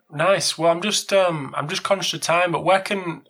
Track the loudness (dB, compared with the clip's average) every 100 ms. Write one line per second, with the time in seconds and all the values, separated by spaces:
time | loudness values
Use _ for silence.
0 | _ -2 2 2 0 0 2 2 0 -2
1 | 0 2 2 0 -4 -6 -6 -6 -2 0
2 | 0 -4 0 2 2 0 2 2 2 -4
3 | -6 -10 -12